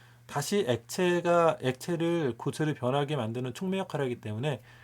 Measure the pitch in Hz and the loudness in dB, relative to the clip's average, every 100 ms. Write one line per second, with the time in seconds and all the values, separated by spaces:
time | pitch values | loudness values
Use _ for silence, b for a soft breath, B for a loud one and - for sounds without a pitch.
0 | B B - 143 143 202 127 117 - - | B B -8 -6 0 0 2 0 -2 0
1 | 180 175 175 175 165 - 131 127 - 170 | 2 2 4 6 6 4 -2 -4 -4 -2
2 | 170 170 139 117 139 - 156 - 123 143 | 0 0 0 -2 -4 0 -2 0 0 0
3 | 139 147 110 120 127 120 185 190 190 147 | 0 -2 -2 -4 -6 -4 -4 -2 -2 -2
4 | 131 120 110 107 147 123 B B | -2 -4 -6 -4 -2 -4 B B